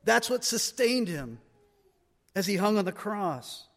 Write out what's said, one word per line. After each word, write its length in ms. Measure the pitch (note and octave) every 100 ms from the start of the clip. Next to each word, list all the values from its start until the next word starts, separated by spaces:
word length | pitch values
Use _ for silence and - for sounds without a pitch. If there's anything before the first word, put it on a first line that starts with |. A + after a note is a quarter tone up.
That's 260 | - A#3 A#3
what 140 | B3
sustained 640 | - A#3 - - A#3+ B3+ G#3
him 320 | D#3+ B2+ A2+ _ _ _ _ _ _ _ _ _ -
as 120 | F#3
he 80 | G3
hung 220 | G3+ G#3+
on 80 | F#3+
the 60 |
cross. 760 | - G#3 G#3 F#3 C3+ - - -